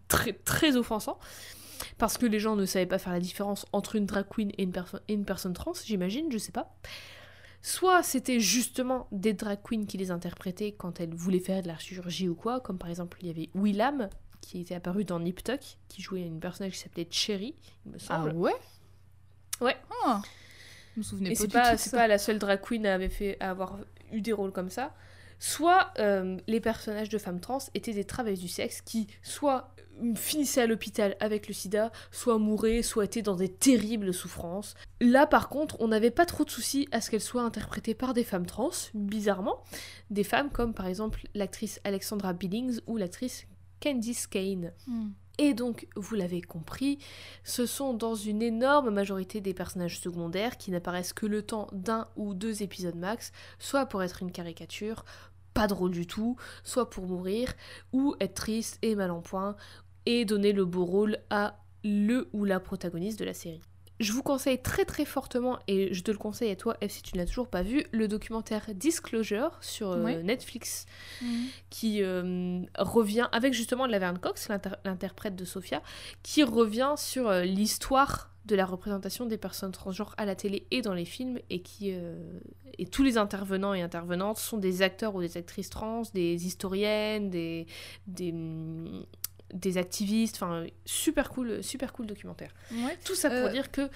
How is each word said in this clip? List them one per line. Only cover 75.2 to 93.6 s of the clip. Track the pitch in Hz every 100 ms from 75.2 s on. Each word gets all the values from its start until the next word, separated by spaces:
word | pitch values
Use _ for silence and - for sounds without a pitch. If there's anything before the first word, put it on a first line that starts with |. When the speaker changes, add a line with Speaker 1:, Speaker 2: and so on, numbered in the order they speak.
| 214 185
Speaker 1:
de | 180
Sophia, | 190 - 285 - - - -
qui | - 294
revient | 277 226 220 220 269 294
sur, | - 262 233
euh, | 185
l'histoire | 180 190 214 - - 262 277 - - - 214
de | 196
la | 185
représentation | 185 208 196 196 - 240
des | 220
personnes | 190 - 196
transgenres | 185 196 185 208 -
à | 208
la | 185
télé | 202 196 -
et | 254
dans | 220
les | 180 175
films, | - 254 247 -
et | 185
qui, | - - 202
euh, | 180 170 165 165 175 - - 262 -
et | 180
tous | -
les | 269 226
intervenants | 208 196 196 190 196
et | 190
intervenantes | 175 170 175 175 202 214
sont | - 220
des | 190 180
acteurs | 190 185 220 190
ou |
des | 170 175
actrices | 175 - 185
trans, | - 220 226 220
des | 190 170 175 180
historiennes, | - 190 190 208 214 214 214 202
des, | 175 165 165 165 - - - 202
des, | 175 180
hum, | 165 160 160 160 160 165 185 - - - - -
des | 185 190 180
activistes, | 180 - 202 220 226 -
enfin, | 180 170 165 - -
super | - - 302 269
cool, | 262 240 196
super | 196 254 262
cool | - 214
documentaire. | 202 185 - - - -
Speaker 2:
Ouais. | 226 247 359 -
Speaker 1:
Tout | 359
ça | 294
pour | 247 202
Speaker 2:
Euh, |
Speaker 1:
dire | 247